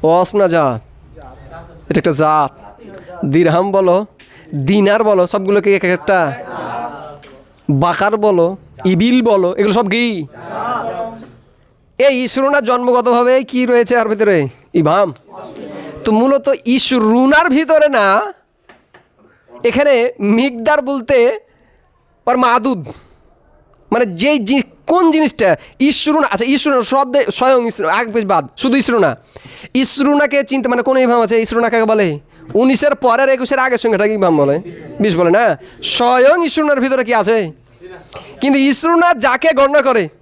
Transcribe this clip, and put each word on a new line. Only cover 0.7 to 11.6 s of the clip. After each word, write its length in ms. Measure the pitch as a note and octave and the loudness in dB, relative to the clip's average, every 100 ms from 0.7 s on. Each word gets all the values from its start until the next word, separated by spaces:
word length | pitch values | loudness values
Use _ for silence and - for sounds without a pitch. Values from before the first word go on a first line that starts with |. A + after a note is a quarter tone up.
| A2+ - - - - - - - - - - - | -2 -10 -20 -20 -20 -20 -20 -20 -20 -20 -20 -6
এটা 100 | - | -2
একটা 120 | F3 | -2
জাত। 400 | C#3+ D#3 D#3 C#3+ - - - - - - - D3 | 0 0 2 0 -6 -20 -20 -20 -20 -20 -8 -2
দিরহাম 460 | D3 F3 E3+ G3 | 2 2 2 0
বলো, 340 | G3 F#3+ F3+ G#3 _ - - - C#3+ | 0 2 0 -2 _ -20 -20 -12 -6
দিনার 480 | C3+ G3+ G3 G#3 | 0 2 4 2
বলো, 240 | G#3+ G3 F3+ | 2 2 0
সবগুলোকে 480 | A3 F#3+ G3+ G3+ G3 | -2 0 0 2 0
এক 80 | |
একটা, 500 | F3+ F3+ - F#3+ D#3 C3 - - - - B2 - - - - - - _ - | 0 -2 0 0 0 -4 -12 -12 -10 -10 -10 -14 -18 -20 -20 -20 -20 _ -4
বাকার 480 | C#3 E3+ E3 G3 G#3+ | 0 0 0 -2 0
বলো, 400 | G#3 F#3 E3+ F#3+ - - F#3 | 0 2 0 -2 -16 -6 -2
ইবিল 360 | F#3 A3+ B3 | 2 2 2
বলো, 340 | A#3 G3+ F3+ F#3 | 2 2 0 0
এগুলো 180 | G#3 | 0
সব 160 | G3+ G3+ | 0 0
কি? 380 | A3 A#3+ G3+ C#3+ - E3 - A#3+ A#3+ A3+ A3+ A3+ A3+ - - _ _ | -2 -2 -4 -10 -14 -14 -10 -8 -8 -8 -10 -12 -12 -20 -20 _ _